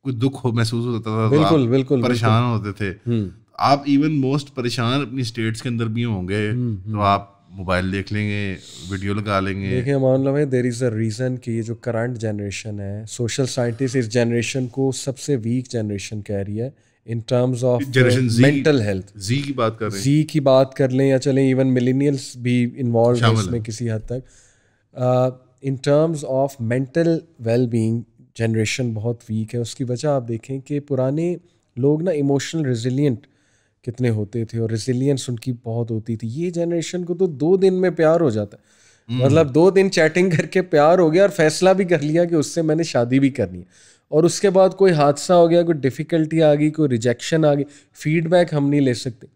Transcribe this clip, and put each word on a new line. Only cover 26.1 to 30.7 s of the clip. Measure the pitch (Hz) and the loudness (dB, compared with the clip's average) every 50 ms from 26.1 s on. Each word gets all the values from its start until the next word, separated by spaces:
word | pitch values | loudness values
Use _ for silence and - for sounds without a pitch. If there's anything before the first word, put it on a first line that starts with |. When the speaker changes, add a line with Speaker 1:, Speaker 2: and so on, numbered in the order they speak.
| 165 147 143 | 0 -4 -6
Speaker 2:
of | 120 131 131 139 139 - - 113 113 120 | -4 -2 0 0 -2 -2 -6 -4 -2 -2
mental | 131 135 127 _ 165 165 170 165 160 165 _ _ _ 120 | -2 -2 -2 _ 0 2 2 0 0 -2 _ _ _ -4
well-being, | 113 113 120 127 120 113 117 110 110 113 117 117 _ _ _ - _ _ | 0 2 2 2 2 0 0 0 0 -2 -2 -6 _ _ _ -20 _ _
जनरेशन | - 117 113 113 110 110 104 - - 131 120 113 | -4 -2 0 0 0 0 -2 -2 -4 -4 -4 -4
बहुत | 110 104 120 120 117 - - | -4 -4 -6 -6 -6 -8 -6
वीक | 107 110 110 107 - | -6 -6 -6 -4 -6
है। | 120 | -6
उसकी | 117 113 - - 135 | -6 -6 -6 -8 -6
वजह | 117 123 117 - 151 | -6 -6 -4 -2 -2
आप | 143 135 120 | -2 -2 -2
देखें | 113 117 110 - - 135 135 | -4 -8 -8 -8 -10 -10 -10
कि | 131 - | -8 -6